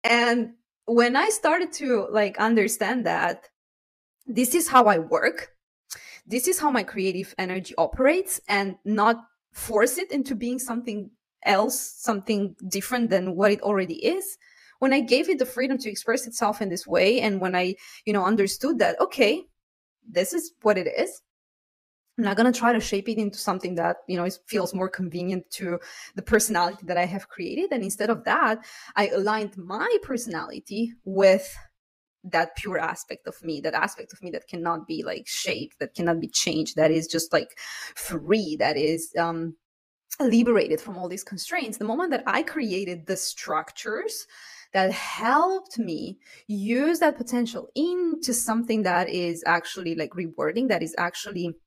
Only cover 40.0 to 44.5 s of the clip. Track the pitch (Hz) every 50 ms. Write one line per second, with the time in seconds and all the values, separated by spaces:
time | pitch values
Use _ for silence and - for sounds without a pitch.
40 | _ _ - - 294 240 233 233 240 240 233 202 - - 160 156 - - 190 180
41 | 180 175 180 196 - - 202 180 - - 330 359 277 - 302 - 214 214 226 294
42 | 370 349 277 - - - 202 262 311 - - 320 262 214 180 190 196 180 180 170
43 | 151 - 190 180 - - - - - - - - - - - - - - 440 -
44 | 440 453 - - - _ - - - -